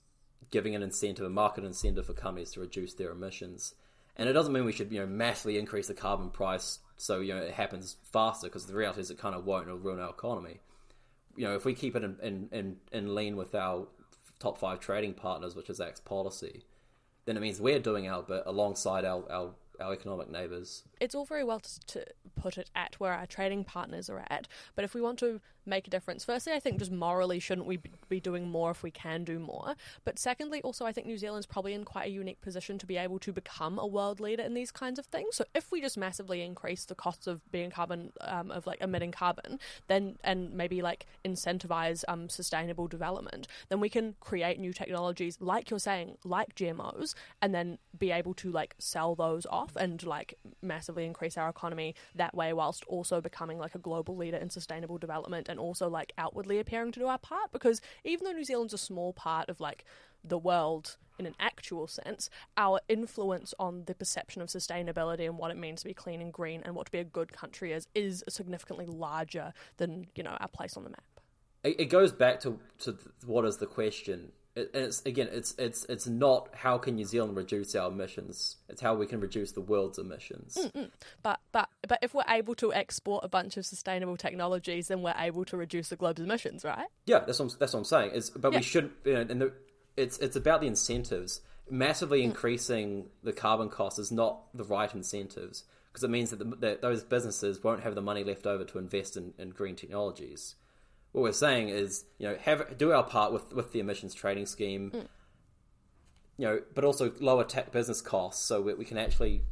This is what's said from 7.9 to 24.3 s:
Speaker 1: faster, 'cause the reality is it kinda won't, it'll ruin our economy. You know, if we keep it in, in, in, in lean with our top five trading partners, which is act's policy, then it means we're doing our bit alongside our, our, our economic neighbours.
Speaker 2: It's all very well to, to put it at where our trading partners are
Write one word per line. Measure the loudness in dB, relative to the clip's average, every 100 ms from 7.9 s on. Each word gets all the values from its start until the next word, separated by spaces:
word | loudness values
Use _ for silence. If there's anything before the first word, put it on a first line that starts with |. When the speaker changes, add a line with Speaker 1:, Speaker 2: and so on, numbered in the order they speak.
| -14
Speaker 1:
faster, | 0 4 4 2 -6
'cause | -8 -6
the |
reality | 0 0 -2
is | -6
it | -6
kinda | -6 -2
won't, | 0 0 0
it'll | -6
ruin | -4 -4
our | -6
economy. | -4 -4 -4 -6 -14 -20 -20 -20 -20 -20 _ _ -4
You | 0
know, | 0
if |
we | 0
keep | 0 -2 -2
it |
in, | -2 -4
in, | -4 -4 -4
in, | -4 -4 -8 -8
in | -4 0 0
lean | 0
with | -2 -2 0
our | 0 -2 -4 -14 -20 -20 -20 -4
top | -4 0
five | -2 -2
trading | -2 0 0
partners, | -2 -4 -2 -4 -8
which | -8
is | -6
act's | -6 -8
policy, | -4 -2 -2 -4 -10 -12 -20 _ _ _ _ _
then | -4 -2
it |
means | -2 2
we're | 4 4
doing | 4 0 0
our | -4
bit | -2 -4 0
alongside | 2 2 2 0 2
our, | 2 0 -2
our, | -4 -6 -10 -16 -8
our | -6
economic | -6 -6 -6 -6
neighbours. | -6 -6 -6 -10 -12 -10 -2
Speaker 2:
It's | -2 -2
all |
very | -4 -2
well | -2 -2
to, | -6 -14 -10
to | -10 -10 -14 -12 -6
put | -4 -6
it | -4 -4
at | -4 -2
where | -2
our | -2 -4
trading | -2 0 0
partners | -4 -6 -6 -6 -6
are | -8 -4